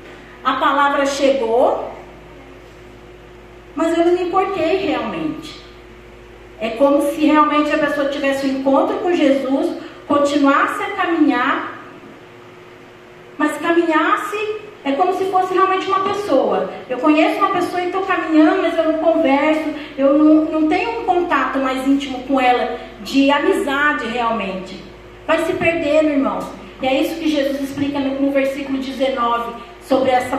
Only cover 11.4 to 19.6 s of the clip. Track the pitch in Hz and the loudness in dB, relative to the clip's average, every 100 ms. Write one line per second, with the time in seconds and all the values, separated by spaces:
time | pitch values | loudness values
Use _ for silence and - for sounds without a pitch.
11.4 | 277 330 - - - - - - - - | 0 -2 -6 -12 -18 -20 -20 -20 -20 -20
12.4 | - - - - - - - - - - | -20 -20 -20 -20 -20 -20 -20 -20 -14 -4
13.4 | 302 - 339 339 330 311 359 415 - 415 | -4 -2 0 2 2 2 2 0 -2 -4
14.4 | 427 - - - 277 277 370 - 381 370 | -4 -6 -12 -8 -4 0 0 0 0 0
15.4 | 370 359 381 381 370 381 403 403 - 269 | 2 2 2 0 0 -2 0 -4 0 0
16.4 | 202 185 - - - 254 311 302 - - | 2 -2 -4 -8 -8 -2 2 4 2 2
17.4 | 370 359 320 359 359 381 403 359 320 311 | 0 0 -2 -2 -4 -4 -2 -2 2 4
18.4 | 330 381 330 330 320 311 339 330 269 277 | 4 4 0 0 0 0 2 2 2 2
19.4 | 311 311 | 2 0